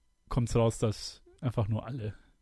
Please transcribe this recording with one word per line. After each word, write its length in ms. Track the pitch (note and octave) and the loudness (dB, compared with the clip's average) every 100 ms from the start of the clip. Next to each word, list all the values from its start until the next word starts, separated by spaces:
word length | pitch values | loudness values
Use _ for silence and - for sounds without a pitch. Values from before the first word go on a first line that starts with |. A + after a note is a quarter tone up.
| _ _ - | _ _ -4
kommt's 260 | C3+ A#2 A#2+ | 0 2 4
raus, 220 | A2+ - | 4 4
dass 420 | A2+ - - - - - | 0 -2 -8 -14 -20 -6
einfach 260 | B2+ A#2+ G#2 | -4 0 0
nur 180 | A2 A#2 | -2 -4
alle 280 | C3+ G#2 - - _ | -6 -8 -8 -16 _